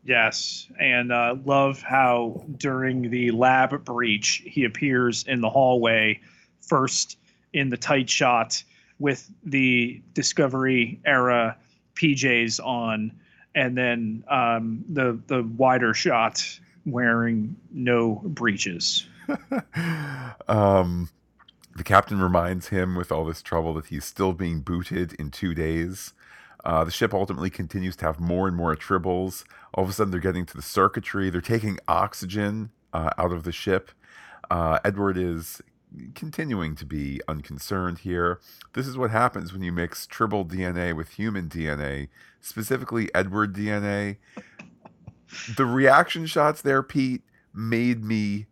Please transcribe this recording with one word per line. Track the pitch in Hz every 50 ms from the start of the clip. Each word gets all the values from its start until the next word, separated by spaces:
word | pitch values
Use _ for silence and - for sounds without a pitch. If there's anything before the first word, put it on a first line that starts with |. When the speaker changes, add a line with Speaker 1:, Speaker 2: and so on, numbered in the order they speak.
| _
Speaker 1:
Yes, | 131 127 120 113 110 - - - - - - - _ - -
and, | 143 135 123 123 123 120
uh, | 123 120 120 120 123 135 131
love | 139 139 139 139 135 131 -
how | - - 127 135 131 123 123 120 120 113 - - - - 139
during | - - 143 131 131 131 131 127 127 123 113
the | 120 123 120 120
lab | 113 113 127 127 131 131 131 127 135 143 -
breach, | - 123 120 120 113 104 104 104 - - - -
he | - - 147 127
appears | 117 110 - 147 139 131 123 123 120 113 - -
in | 139 131 123
the | 113 110
hallway, | 117 139 135 127 127 123 117 113 113 110 110 107 104 - _ - _ _ _ _ _ _
first | - - 147 139 131 127 - - - - - _ _ _ _ _ _ _
in | - 147 139 131
the | 123
tight | 120 - - 147 139 127 107
shot | - - 147 127 123 117 113 110 - - - _ _ _ _ _ _ _
with | 139 143 131 - - - - _ -
the | 170 135 135 131 127 123 123 120 123 - - - - _
Discovery | - 139 - - - 151 127 127 131 131 131 131 123 117 117 120 - -
era | 151 139 127 123 123 123 120 113 113 110 _ _ _ _ _ _ _ _
P | - 165 151 139
Js | 127 135 135 120 120 117 113 113 - -
on, | 127 123 120 117 113 110 107 107 110 - - _ _ _ _ - _ _
and | 151 131 127 123
then, | 127 127 120 120 117 117 107 110 113 - -
um, | 143 131 123 117 117 113 113 113 113 120 -
the, | - 160 143 131 123 117 113 -
the | - 143 127 120 113 113
wider | 113 131 127 127 127 120 110 110
shot | - - 180 127 117 113 110 - - - - - - - _ _ - _
wearing | 151 123 123 123 117 117 117 117 117 113 110 107 113 180 - - -
no | - 139 127 123 120 117 117 113 107 107 104
breeches. | 95 78 - 120 113 98 98 - 101 87 85 - - - - - - - - -
Speaker 2:
<laughs> | - 285 - - _ 285 240 - _ - 160 170 170 165 156 147 143 135 135 127 120 113 _ -
Um, | - 107 107 101 98 98 95 90 87 87 87 87 - _ _ _ _ _ _ _ - _ _ - _ -
the | - 92
captain | - 101 98 - - 104 98
reminds | 92 90 90 87 85 87 92 90 - -
him | 101 95 90 90 90
with | 90 90 -
all | 80 78 80
this | 80 80 -
trouble | - - - 85 82 82 80
that | 78 78
he's | - - 71 -
still | - - - 98 95 90
being | 80 95 85 82 78
booted | 69 - 87 87 90 - - 95 90 80 -
in | - 76 71
two | - - 104 90 82
days. | 82 80 78 82 82 85 90 92 - - - _ _ - - - - - - - - -
Uh, | - 85 80 82
the | 82
ship | 85 - 117 101 92
ultimately | 95 98 - 92 65 85 95
continues | - - 92 78 - 98 92 92 87
to | - -
have | 80 78 80
more | 85 85 87 90 95
and | 95 87
more | 87 85 82 78
tribbles. | - - - 101 92 82 92 90 90 95 92 90 - - _ - - - - -
All | - 95
of | 92
a | 95
sudden, | - 107 98
they're | 92 87
getting | 78 95 87 90 87
to | - -
the | 67 -
circuitry. | - - 104 95 101 - 113 98 - - 98 95 95
They're | 85 90
taking | - - 113 117 107 107 95 - _
oxygen, | - 85 85 98 101 - - - 90 95 107 104 101 104 110 107 110 _ _ _ _
uh, | - 82 80 80 -
out | - 87 90
of | 87 85 76
the | 87
ship. | 80 - - 101 92 92 - - _ _ _ _ - - - - - - - -
Uh, | 90 85 85 80 80 - -
Edward | 101 98 101 101 98 92
is | 90 90 87 85 82 82 - - - - _ _ _ _ _ - - 62 - -
continuing | - - 156 - - 160 147 120 95 85 78 78
to | - 78
be | 69 78 76 71 69 69 - -
unconcerned | - 78 73 69 - 71 69 - - 101 95 90 90 87 82
here. | - 92 90 87 87 87 90 - _ - - - - _ -
This | - 131
is | 139 127
what | 131 127 107
happens | 110 110 123 123 - 98 82 85 92
when | 95
you | 92 87
mix | 87 87 85 85 - - -
tribble | - - - 113 104 101 101 95
D | 80 90 95 92
N | 90 87
A | 87 87 87 82
with | 78 80 -
human | - - 104 113 104 98 87
D | 78 73 85 78
N | 76 73 73
A, | 73 69 69 69 69 67 _ - - - _ _
specifically | _ - - 113 110 - 131 131 135 - 117 113 107 - -
Edward | 90 98 95 95 107 107 104 92
D | 101 104 107
N | 104 104 101
A. | 101 101 101 101 101 101 - _ _ - - - - _ - - - _ _ _ - _ _ - - _ _ _ _ - - - 120 110
The | 135 135
reaction | 120 120 131 135 131 135 151 175 - - 170 165
shots | 160 - 160 147 147 156 -
there, | - 143 135 135 135
Pete, | - - 147 131 131 127 - _ _ _ _ _ _ -
made | 98 113 113 117 113 120 123 120 113 110
me | 107 113 107 107 101 101 104 107 _